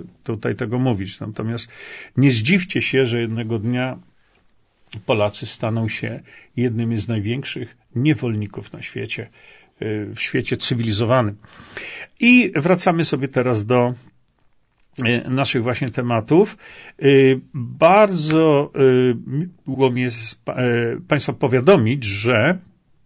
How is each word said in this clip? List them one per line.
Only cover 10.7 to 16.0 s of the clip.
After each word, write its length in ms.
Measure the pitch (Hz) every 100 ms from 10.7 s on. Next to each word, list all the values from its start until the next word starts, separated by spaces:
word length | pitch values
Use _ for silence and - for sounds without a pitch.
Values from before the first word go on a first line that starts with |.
| 120 113 101 117 127 104 104 - - - - - - - _
I 320 | 240 247 233 151
wracamy 480 | 160 185 190 170
sobie 240 | 160 139 135
teraz 380 | 131 127 110 104
do, 280 | 123 123 123 - _ _ _ _ _ _ _ _ - 117
y, 240 | 120 -
naszych 320 | 131 135 127
właśnie 280 | 117 117 131
tematów. 640 | 131